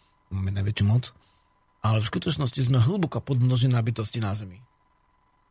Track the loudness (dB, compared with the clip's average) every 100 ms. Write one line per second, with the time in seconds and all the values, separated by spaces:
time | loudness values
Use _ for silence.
0 | _ _ _ -6 -4 -2 -2 0 2 2
1 | 0 -8 _ _ _ _ _ _ 0 0
2 | 0 -4 -2 -2 -2 -2 2 4 4 2
3 | 0 -4 -2 0 2 2 2 2 0 -4
4 | -6 -6 -4 -6 -8 -16 -20 _ _ _
5 | _ _ _ _ _